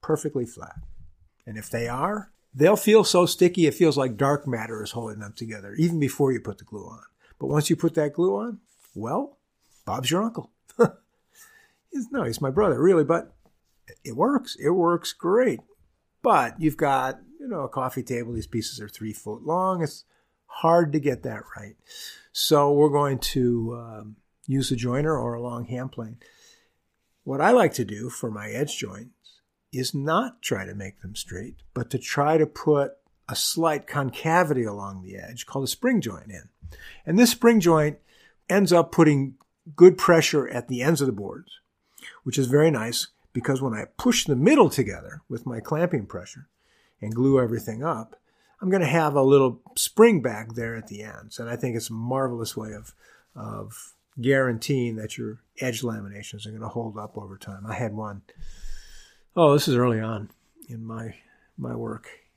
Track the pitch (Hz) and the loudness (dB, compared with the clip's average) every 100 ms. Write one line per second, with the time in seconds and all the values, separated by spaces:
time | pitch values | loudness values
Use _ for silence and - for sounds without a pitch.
0 | - 156 156 139 117 - - - - - | -4 -4 -2 -6 -6 -10 -18 -16 -16 -18
1 | - - _ _ - 110 - 117 117 123 | -20 -20 _ _ -16 -14 -8 -6 -4 -4
2 | 170 214 - _ _ 131 160 208 - 220 | -4 -4 -10 _ _ 4 4 6 6 6
3 | - 180 175 - 180 180 156 - 165 139 | 6 4 2 4 2 4 2 4 2 4
4 | 131 104 139 143 143 117 113 110 104 120 | -2 0 0 0 -4 -8 -8 -10 -8 -8
5 | 110 107 101 - 113 107 98 104 170 165 | -10 -12 -16 -14 -12 -12 -10 -2 0 2
6 | 139 - 139 120 - 98 - 104 - - | -2 2 0 0 -6 -12 -14 -16 -16 -20
7 | - _ _ _ 135 151 147 165 165 160 | -20 _ _ _ -2 0 2 0 2 0
8 | 147 156 185 196 233 226 _ _ _ - | -2 0 0 0 -4 -10 _ _ _ -10
9 | 113 180 277 _ _ _ _ _ - 113 | -6 -4 -6 _ _ _ _ _ -8 -6
10 | 127 170 226 - - _ _ - 233 - | -2 0 -2 -6 -14 _ _ 2 2 2
11 | _ _ _ _ - _ _ _ _ 285 | _ _ _ _ -20 _ _ _ _ -8
12 | 226 269 127 110 135 143 208 123 170 175 | -6 -4 -4 -2 -2 2 2 4 4 4
13 | 147 165 - _ _ _ _ _ - - | 4 0 -2 _ _ _ _ _ -20 -18
14 | - 113 220 285 - - 143 180 170 170 | -12 -2 0 0 -4 -4 -2 0 0 0
15 | - - 175 214 254 120 - _ _ _ | -4 -8 0 2 2 -2 -10 _ _ _
16 | _ _ 247 156 120 147 156 139 147 135 | _ _ 2 2 2 0 -2 0 0 2
17 | 131 131 - 302 277 180 135 - 127 131 | -2 -6 -16 -16 -10 -6 -6 -4 -4 -6
18 | 117 120 120 117 - 117 - 117 104 - | -6 -6 -6 -8 -6 -6 -6 -10 -16 -12
19 | 110 110 - 107 147 175 185 185 151 - | -12 -10 -12 -10 -4 -2 0 -2 -4 -8
20 | _ _ _ _ _ - 165 170 160 151 | _ _ _ _ _ -2 4 4 4 0
21 | 139 123 123 107 - 95 101 - _ - | 0 -2 -6 -10 -14 -18 -18 -20 _ -20
22 | - - _ - - 151 143 143 151 143 | -18 -20 _ -6 2 4 6 6 4 4
23 | 143 131 - 139 123 117 113 120 117 110 | 0 -2 -2 0 2 0 -4 -8 -12 -16
24 | 107 107 _ _ - 135 127 123 120 127 | -18 -20 _ _ -4 -2 0 -2 -2 0
25 | 151 147 120 117 120 120 120 123 131 - | 0 0 -2 -6 -8 -8 -8 -8 -8 -10
26 | 110 117 _ _ _ _ _ _ _ _ | -12 -14 _ _ _ _ _ _ _ _
27 | _ _ - 135 175 247 180 - 104 104 | _ _ -8 0 4 6 4 0 -6 -6
28 | 120 - 120 107 107 120 147 - 101 95 | -10 -8 -8 -8 -8 -6 -6 -6 -10 -12
29 | 120 _ _ _ _ _ _ 131 127 143 | -20 _ _ _ _ _ _ -8 -6 -4
30 | 143 170 254 - - 104 95 101 98 - | -2 -2 -2 -8 -6 -6 -6 -10 -12 -14
31 | 92 - - 90 - - - 123 123 127 | -14 -12 -12 -12 -12 -16 -10 -8 -6 -6
32 | - - 143 160 151 - - 147 139 - | -4 0 2 4 2 0 2 2 0 -6
33 | _ _ - - - 165 165 147 - 143 | _ _ -10 -4 -4 0 0 0 -4 -4
34 | 135 - 160 175 165 131 110 101 98 95 | -4 -4 0 2 2 0 -2 -6 -10 -14
35 | 92 95 - 123 - 139 131 - 247 233 | -16 -16 -16 -16 -10 -6 -6 -2 0 2
36 | 117 92 - 90 - _ - - - - | 0 -8 -14 -18 -18 _ -20 -18 -20 -14
37 | - 180 240 - 233 226 170 160 151 151 | 0 6 6 8 6 8 6 6 4 -2
38 | _ _ _ _ - 190 196 175 170 - | _ _ _ _ 0 2 6 4 4 6
39 | 156 143 135 - _ _ - 147 180 185 | 6 6 0 -6 _ _ -18 10 10 10
40 | - 165 - 151 127 123 - 123 135 160 | 6 4 4 0 -2 -6 -6 -2 2 2
41 | 135 101 98 - - - _ _ _ - | 0 -2 -8 -12 -18 -20 _ _ _ -20
42 | - - 131 139 123 143 160 131 113 - | -20 -14 -6 -2 2 4 4 2 -2 -6
43 | - _ _ 123 - 135 131 107 - - | -8 _ _ -6 -2 -2 -2 -4 -8 -2
44 | 247 - - 127 175 294 170 - 101 95 | 0 2 0 2 6 6 6 4 -4 -6
45 | - - - 117 127 113 - 156 175 147 | -14 -18 -12 -12 -8 -10 -6 -2 -2 -2
46 | 95 90 85 127 - _ _ _ _ _ | -6 -12 -14 -20 -20 _ _ _ _ _
47 | 107 113 135 135 120 113 - 110 156 120 | -8 0 4 4 2 -2 -6 -6 -6 -6
48 | 113 - _ _ _ _ 185 190 147 165 | -8 -20 _ _ _ _ -2 0 2 2
49 | 151 143 135 139 131 117 - - - - | 2 4 6 6 6 0 -10 -6 -2 8
50 | 233 185 123 107 113 113 113 113 - 104 | 8 8 0 -6 -10 -8 -8 -8 -12 -16
51 | 107 104 110 - 117 117 127 110 - 113 | -16 -18 -18 -14 -10 -6 -4 -4 -6 -8
52 | 120 135 131 117 110 - 107 104 113 _ | -4 -2 -2 -4 -8 -8 -10 -14 -18 _
53 | _ _ _ 131 110 104 104 - - _ | _ _ _ -16 -12 -12 -14 -18 -20 _
54 | _ - 123 135 131 113 - 139 120 110 | _ -4 0 2 2 -2 -2 -2 -2 -6
55 | 107 - 113 110 _ - 127 110 123 110 | -10 -10 -10 -12 _ -8 -6 -4 -6 -8
56 | 98 101 - 107 107 110 110 120 113 104 | -12 -14 -16 -16 -14 -14 -10 -10 -10 -12
57 | 107 107 98 98 - 98 104 98 117 107 | -14 -14 -16 -16 -16 -14 -10 -6 -6 -6
58 | 107 98 - - - - - - - - | -10 -14 -18 -14 -14 -12 -10 -10 -12 -20
59 | - _ _ 175 156 147 151 123 123 110 | -20 _ _ 2 4 6 4 2 2 0
60 | 110 107 104 _ _ _ - 113 113 113 | -4 -8 -10 _ _ _ -16 -14 -12 -12
61 | 113 - _ _ _ - 123 117 113 110 | -12 -16 _ _ _ -12 -10 -8 -8 -10
62 | - - _ | -14 -20 _